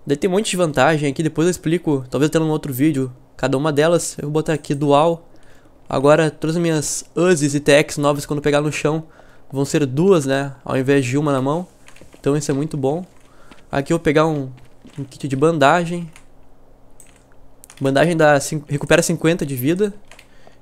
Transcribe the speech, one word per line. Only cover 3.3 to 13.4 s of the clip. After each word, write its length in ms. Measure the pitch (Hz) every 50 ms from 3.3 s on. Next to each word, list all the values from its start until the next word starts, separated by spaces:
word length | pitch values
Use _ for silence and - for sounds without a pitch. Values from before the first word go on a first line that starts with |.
| -
cada 220 | - - 131 139 139
uma 140 | 147 160
delas. 440 | 147 139 151 170 175 160 - - -
Eu 80 | - 147
vou 80 | 147
botar 220 | 151 156 156 - 160
aqui 200 | 143 - - 151
dual. 540 | 139 151 143 143 143 156 170 170 165 - - - - - - - - _ - - _ - -
Agora 420 | - 135 131 143 151 165 165 151
todas 260 | - - - 156 160
as 60 | 175
minhas 420 | 170 165 160 151 147 - - - - - -
Uzis 400 | 151 170 180 185 143 147 143 143
e 60 | 147
T 120 | 143 147
X 260 | 143 147 151 - - 151
novas, 260 | 143 143 147 143 -
quando 160 | - 151 147
pegar 200 | 143 151 143 143
no 120 | 151 151
chão, 340 | 147 - - 151 156 165 160 - - - - - - - - -
vão 120 | - 131 143
ser 200 | - - 156 147
duas, 400 | 131 123 143 175 196 196 160 135
né, 300 | 131 135 139 139 139 135 - -
ao 120 | 131 131
invés 280 | 131 131 131 143 139 131
de 140 | 120 127 143
uma 140 | 156 147
na 100 | 139 131
mão. 260 | 131 139 151 175 185 - - - - - - - - - - -
Então 180 | - 139 143
isso 140 | 151 151 -
é 40 | 143
muito 220 | 135 151 160 -
bom. 280 | 147 131 135 151 175 185 - - - - - - -